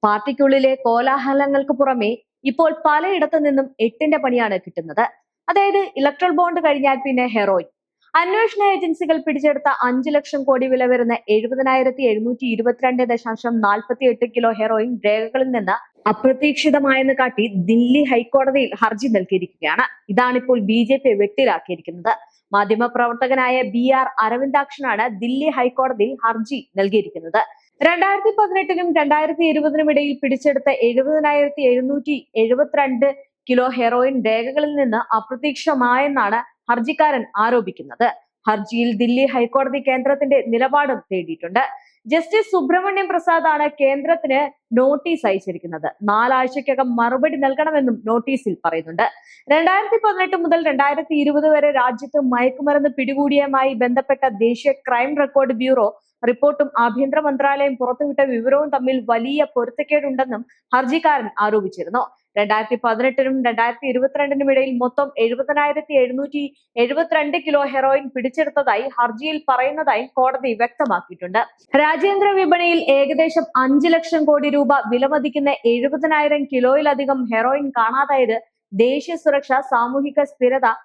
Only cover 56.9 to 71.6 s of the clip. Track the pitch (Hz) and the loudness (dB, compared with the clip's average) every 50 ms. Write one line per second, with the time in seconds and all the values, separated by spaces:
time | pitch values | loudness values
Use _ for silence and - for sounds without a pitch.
56.9 | 214 247 277 277 262 302 302 294 277 247 262 277 277 277 285 285 262 240 254 247 | 2 0 -2 0 0 0 0 0 0 0 0 0 2 2 0 -2 0 -2 -2 -4
57.9 | 247 247 294 285 269 - 277 269 254 226 226 254 262 285 302 302 277 269 254 254 | -2 -2 -4 -4 0 0 0 0 0 -2 2 2 2 2 2 0 -2 -2 0 0
58.9 | 262 254 214 220 233 233 233 262 277 294 294 - - 247 233 - 240 - 294 - | -2 -2 0 0 -2 0 0 -2 0 0 -2 0 0 -4 -4 -4 -4 -6 -2 0
59.9 | 302 294 285 285 262 254 269 254 233 214 233 _ _ _ _ _ - 254 262 247 | 0 0 0 -2 -2 -2 -2 -2 -4 -8 -10 _ _ _ _ _ 0 0 0 2
60.9 | 285 330 330 311 294 277 226 202 - - 208 208 214 214 196 190 - 185 165 165 | -2 2 2 2 2 2 -2 -6 -4 -2 0 2 2 0 -2 -2 -8 -8 -10 -4
61.9 | 202 247 285 - _ _ _ _ _ 208 208 202 214 214 220 220 247 220 - 240 | -4 -4 -4 -4 _ _ _ _ _ -2 0 2 0 0 0 -2 -4 -2 0 -2
62.9 | 226 220 247 262 254 269 262 262 269 269 254 240 226 208 226 240 240 240 - 269 | 0 2 0 0 0 0 -2 0 -2 0 0 -2 0 0 -2 -2 -2 -4 -6 -2
63.9 | 247 254 254 277 269 277 285 277 285 277 277 269 269 269 269 269 254 240 247 247 | -2 0 -2 -2 0 -2 -2 0 0 0 0 2 2 2 2 0 -2 -2 -2 -2
64.9 | 247 - 277 277 - - 226 233 240 240 269 269 294 294 294 294 294 302 302 _ | 0 -2 -4 -2 0 -2 0 0 0 -2 -4 -2 0 0 0 0 -2 -4 -6 _
65.9 | 302 269 247 247 254 262 285 285 285 294 285 269 _ _ _ _ _ 240 240 240 | 2 2 2 2 -2 -6 -6 -6 -6 -8 -8 -8 _ _ _ _ _ -2 -2 0
66.9 | 277 302 330 330 330 311 302 294 311 349 269 311 285 285 277 269 254 269 262 269 | 0 -2 -2 0 0 -2 0 0 -4 -4 -2 0 0 0 0 0 -2 0 0 2
67.9 | 269 285 285 262 269 262 226 262 247 - 311 294 - 294 277 254 214 208 247 277 | 2 0 -2 -4 -8 -6 -6 -4 -2 -2 -4 0 0 -2 0 0 0 0 -2 -4
68.9 | 262 - 240 233 220 220 277 311 311 302 302 - 262 247 254 269 294 311 311 294 | -2 0 -2 -2 -2 -6 -8 -6 -6 -6 -2 -2 0 0 0 -2 -2 -2 0 0
69.9 | 233 214 254 262 _ - 254 262 254 247 247 262 233 208 233 240 _ _ 302 247 | 0 0 -4 -6 _ 0 0 0 0 -2 -4 -4 -2 -2 -2 -4 _ _ -2 -2
70.9 | 196 175 - _ 180 _ 180 180 185 220 233 - _ _ | -2 -4 -4 _ -18 _ -12 -4 -2 -2 -2 -2 _ _